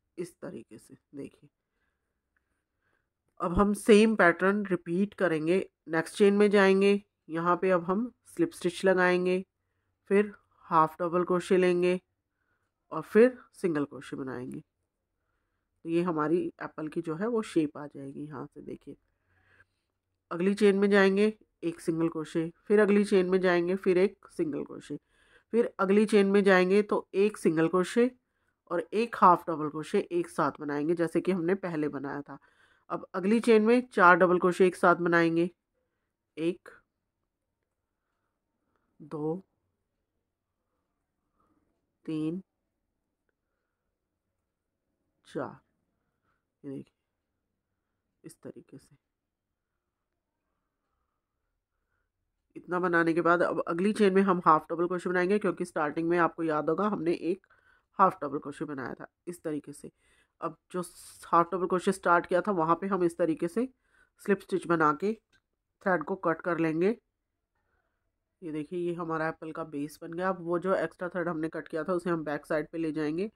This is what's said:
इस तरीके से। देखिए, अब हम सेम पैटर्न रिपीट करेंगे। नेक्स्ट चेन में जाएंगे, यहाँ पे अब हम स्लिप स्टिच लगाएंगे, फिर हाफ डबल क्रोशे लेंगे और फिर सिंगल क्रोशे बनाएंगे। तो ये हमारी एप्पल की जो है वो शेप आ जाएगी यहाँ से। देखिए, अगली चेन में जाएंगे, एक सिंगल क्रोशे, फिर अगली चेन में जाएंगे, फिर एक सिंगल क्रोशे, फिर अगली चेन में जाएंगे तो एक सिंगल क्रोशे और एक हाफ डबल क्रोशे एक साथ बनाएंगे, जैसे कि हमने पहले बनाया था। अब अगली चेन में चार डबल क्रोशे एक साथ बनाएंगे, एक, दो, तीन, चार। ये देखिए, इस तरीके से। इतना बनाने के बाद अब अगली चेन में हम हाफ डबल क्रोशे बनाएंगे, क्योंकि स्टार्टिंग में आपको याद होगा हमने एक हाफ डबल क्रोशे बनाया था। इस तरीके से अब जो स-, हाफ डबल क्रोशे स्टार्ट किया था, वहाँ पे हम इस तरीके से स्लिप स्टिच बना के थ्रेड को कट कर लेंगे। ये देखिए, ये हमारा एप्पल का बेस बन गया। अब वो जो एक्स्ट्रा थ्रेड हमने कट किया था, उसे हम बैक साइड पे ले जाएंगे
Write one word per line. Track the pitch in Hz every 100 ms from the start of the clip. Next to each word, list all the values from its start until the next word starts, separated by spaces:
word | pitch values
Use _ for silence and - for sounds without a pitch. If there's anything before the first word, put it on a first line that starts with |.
| _ -
इस | 170 -
तरीके | 147 156 - -
से। | - 135 _ 139
देखिए, | 135 _ 147 _ _ _ _ _ _ _ _ _ _ _ _ _ _ _ _ _ _ -
अब | 180
हम | 180 202
सेम | 202 - 208 226 214
पैटर्न | 175 165 185 208 196
रिपीट | 175 - 175 202
करेंगे। | - 180 156 156 185 - _ -
नेक्स्ट | 160 165 -
चेन | 202
में | 202 208
जाएंगे, | 202 190 196 196 202 - _ -
यहाँ | 165 170 175
पे | 190
अब | 180
हम | 170 190 240 _ _
स्लिप | - 165
स्टिच | - 180 - 190
लगाएंगे, | 185 180 180 180 185 - _ _ _ _ _ -
फिर | 202 208 - _ _ -
हाफ | 165 156 -
डबल | 175 175
क्रोशे | 175 180 - 185
लेंगे | 185 175 180 180 _ _ _ _ _ _ _ _ -
और | 156
फिर | - 214 247 247 -
सिंगल | - 185 151 143
क्रोशे | 127 - 143
बनाएंगे। | 131 123 131 139
तो | - _ _ _ _ _ _ _ _ _ _ _ 165
ये | 170
हमारी | 180 156 156 175 170 -
एप्पल | 156 - 156
की | 175
जो | 170 156
है | 220
वो | 226
शेप | 214 170 151 135
आ | 147
जाएगी | 143 139 143 147
यहाँ | 139 143
से। | 147
देखिए, | 147 143 - 139 _ _ _ _ _ _ _ _ _ _ _ _ -
अगली | 170 185
चेन | 202 208 196
में | 202
जाएंगे, | 202 196 196 214 214 _ -
एक | 170 165
सिंगल | - 160 165
क्रोशे, | 160 151 170 165 - -
फिर | 208
अगली | 202 208 208
चेन | 196 180
में | 185
जाएंगे, | 185 175 170 190
फिर | 202 180
एक | 202 - - -
सिंगल | 160 143
क्रोशे, | 151 - - 147 _ _ _ _ -
फिर | 220 190 -
अगली | 190 202 214
चेन | 214 196
में | 202
जाएंगे | 196 185 185 202
तो | 208 214 -
एक | 190 208 208
सिंगल | 196 160 160
क्रोशे | 185 180 240 247 - _ _ _ _ -
और | 170 -
एक | 208 233 -
हाफ | 196 170 -
डबल | 156 151
क्रोशे | 156 151 202 -
एक | 175 170
साथ | - 151 -
बनाएंगे, | 147 143 147 170
जैसे | 165 170
कि | 170
हमने | 185 165 196
पहले | 180 160 147
बनाया | 139 139 147
था। | 143 143 _ _ _ _ -
अब | 170 -
अगली | 190 185 226
चेन | 233 220
में | 214 247 247
चार | - 175 180
डबल | 180 180
क्रोशे | 185 170 185
एक | 175
साथ | 185 170
बनाएंगे, | 175 170 165 165 180 _ _ _ _ _ _ _ _ -
एक, | 165 185 - - _ _ _ _ _ _ _ _ _ _ _ _ _ _ _ _ _ _ _ _ _ -
दो, | 151 156 156 175 - _ _ _ _ _ _ _ _ _ _ _ _ _ _ _ _ _ _ _ _ _ _ _ _ _ -
तीन, | 156 156 180 - _ _ _ _ _ _ _ _ _ _ _ _ _ _ _ _ _ _ _ _ _ _ _ _ _ _ _ _
चार। | 160 117 135 _ _ _ _ _ _ _ _ _ _
ये | 143
देखिए, | 139 - _ _ _ _ _ _ _ _ _ _ _ _ _
इस | 160 -
तरीके | 131 123 - 139
से। | _ 143 _ _ _ _ _ _ _ _ _ _ _ _ _ _ _ _ _ _ _ _ _ _ _ _ _ _ _ _ _ _ _ _ _ _ _ -
इतना | - 175
बनाने | 180 170 165
के | 165
बाद | 165 175
अब | - 165 -
अगली | 170 196
चेन | 208 202
में | 190
हम | 196 180 175
हाफ | 156 -
डबल | 165 175
क्रोशे | 180 180
बनाएंगे, | 180 180 208
क्योंकि | 196 165 175
स्टार्टिंग | 175 147 151 165
में | 175
आपको | 165 165
याद | 165 151 147
होगा | 160 208
हमने | 202 160
एक | 170 160 196 _ _ _ _ _ -
हाफ | 190 -
डबल | 147 143
क्रोशे | 139 143 151
बनाया | 139 123
था। | 143 147 _ -
इस | 175
तरीके | 165 151 -
से | 143 - _ _ _ _ -
अब | 165 160 _
जो | 180
स-, | 175 - - - -
हाफ | 170 170
डबल | 185 185
क्रोशे | 185 196
स्टार्ट | 190 185 175 170
किया | 180
था, | 180
वहाँ | 185 160 170
पे | 196
हम | 196
इस | 175 -
तरीके | 165 160 170
से | 220 262 _ _ _ _ _
स्लिप | - 196
स्टिच | - 185 156
बना | 170 151 147
के | 202 226 _ _ _ _ _ _
थ्रेड | 196 180
को | 208 190
कट | 170 160
कर | 180 160
लेंगे। | 160 160 185 240 _ _ _ _ _ _ _ _ _ _ _ _ _ _
ये | 180
देखिए, | 156 151 180
ये | 175
हमारा | 170 165 160 160
एप्पल | 160 160
का | 160 156
बेस | 147 151 -
बन | 170
गया। | 170 185
अब | 180
वो | 170 175
जो | 180 190
एक्स्ट्रा | 165 - 180
थ्रेड | 185 165
हमने | 160 160
कट | 165 147
किया | 160
था, | 156
उसे | 180 180
हम | 165
बैक | 156 147 -
साइड | 156 151
पे | 165
ले | 160
जाएंगे | 156 151 160 214